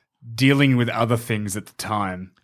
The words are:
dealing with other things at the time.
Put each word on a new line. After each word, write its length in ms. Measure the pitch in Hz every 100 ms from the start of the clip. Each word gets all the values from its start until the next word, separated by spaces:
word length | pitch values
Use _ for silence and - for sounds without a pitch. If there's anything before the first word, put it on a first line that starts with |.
| _ _ 117 113
dealing 420 | 135 139 139 123
with 120 | 120
other 280 | 113 117 117
things 400 | 117 107 104 101
at 80 | 101
the 80 |
time. 580 | - - 104 98 92 95 _